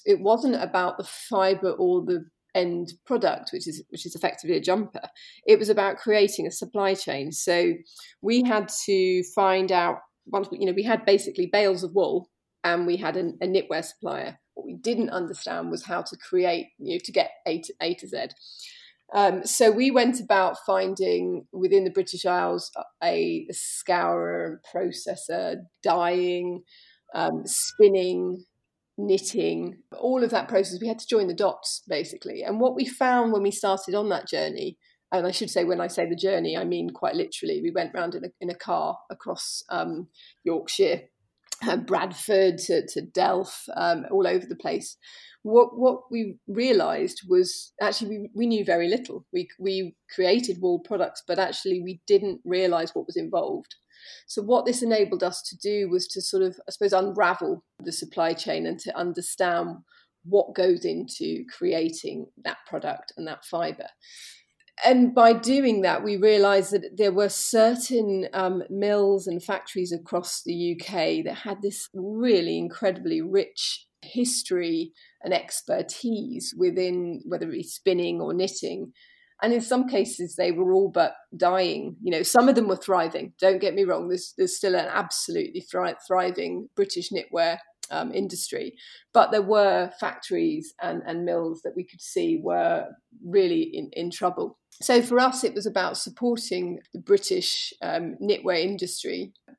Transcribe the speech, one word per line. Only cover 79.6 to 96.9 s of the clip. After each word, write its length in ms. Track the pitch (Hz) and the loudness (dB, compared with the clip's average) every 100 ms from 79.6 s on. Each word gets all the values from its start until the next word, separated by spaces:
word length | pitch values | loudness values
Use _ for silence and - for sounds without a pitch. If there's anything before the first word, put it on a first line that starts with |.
some 280 | 233 254 254 | 2 0 2
cases, 460 | 285 233 - 175 - | 0 0 -4 -8 -2
they 180 | 175 | 0
were 180 | 170 185 | 2 4
all 180 | 190 196 | 4 4
but 260 | 170 156 - _ 170 | 4 2 0 _ 0
dying. 640 | 175 185 180 151 147 170 | 2 4 0 -2 -6 -6
You 100 | 220 | -2
know, 120 | 160 | 0
some 240 | - 240 254 | 4 6 6
of 80 | 233 | 6
them 120 | 214 | 2
were 100 | 185 | -2
thriving. 560 | - 180 165 151 170 - | 2 2 2 -4 -8 2
Don't 200 | 190 185 | 4 4
get 140 | 196 | 2
me 100 | 185 | 2
wrong, 240 | 190 175 175 | 2 0 -2
there's, 260 | 180 - - | -4 -6 -2
there's 180 | 180 - | -2 0
still 200 | 196 180 | 0 0
an 120 | 160 | 0
absolutely 720 | - 180 - - 170 - 180 | -2 -4 -6 -4 -4 -4 -8
thri-, 360 | - 180 180 - - | -6 -4 -4 -6 -2
thriving 640 | 185 180 180 175 180 - - | 0 0 -2 -6 -6 -6 -2
British 340 | 196 180 175 | -2 -2 -6
knitwear, 480 | 185 - 170 170 170 - _ - | -6 -4 0 0 -2 -8 _ -8
um, 220 | 156 165 | -6 -4
industry. 600 | - 196 175 - - - - - - _ | -4 -4 -6 -6 -6 -8 -12 -20 -20 _
But 180 | 233 - | 4 6
there 100 | 214 | 4
were 500 | 196 214 202 180 180 - | 4 6 6 4 0 -4
factories 720 | 208 - - 175 165 - - - | -6 -6 -4 -2 0 -2 -8 -8
and, 200 | 175 170 - | -6 -6 -6
and 200 | 170 175 | -6 -2
mills 360 | 170 165 165 | -2 -2 -6
that 120 | 175 185 | -8 -8
we 80 | |
could 180 | 180 175 | -10 -14
see 380 | - 185 170 165 | -6 -2 0 0
were 440 | 185 175 170 165 - - _ - 175 | 0 0 2 0 -4 -14 _ -18 0
really 360 | 196 180 165 | 2 4 2
in, 280 | 160 160 143 | -2 -6 -10
in 180 | - 175 | -8 -8
trouble. 480 | - 180 175 175 - _ - | -4 -4 -2 -6 -8 _ -6
So 200 | - 240 | 2 4
for 180 | 240 240 | 4 4
us, 240 | 254 254 | 4 2
it 100 | 214 | -2
was 120 | 202 202 | -2 -2
about 320 | 190 180 185 | -2 -2 -4
supporting 800 | - - 240 233 - 180 175 175 - | -8 -4 -2 -2 -2 -4 -4 -6 -12